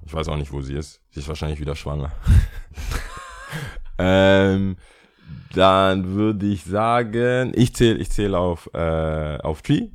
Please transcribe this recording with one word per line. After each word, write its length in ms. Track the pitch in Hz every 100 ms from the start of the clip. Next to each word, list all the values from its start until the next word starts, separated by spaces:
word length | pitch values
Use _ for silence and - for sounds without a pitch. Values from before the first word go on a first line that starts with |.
| 76
Ich 80 |
weiß 160 | 80 78
auch 80 | 76
nicht, 160 | 71
wo 80 | 69
sie 120 | 67
ist. 280 | 71 78 - _
Sie 80 | 76
ist 80 | 71
wahrscheinlich 320 | 76 78 76
wieder 160 | 71 71
schwanger. 380 | - 73 67 -
<laughs> 40 | - - - - - - - - - - - - - 156 123 - - -
Ähm, 800 | 92 95 95 98 98 95 95 92 - _ _ _ - - -
dann 600 | 92 95 95 95 95 92 98
würde 320 | 107 104 101
ich 160 | 101
sagen, 880 | 87 101 113 120 117 113 123 127 127 -
ich 200 | 120 -
zähl, 260 | 117 110
ich 80 | -
zähl 220 | - 101 92
auf, 340 | 90 85 -
äh, 640 | - 82 80 80 78 76 73
auf 220 | 76 78
Tree. 280 | - 151 226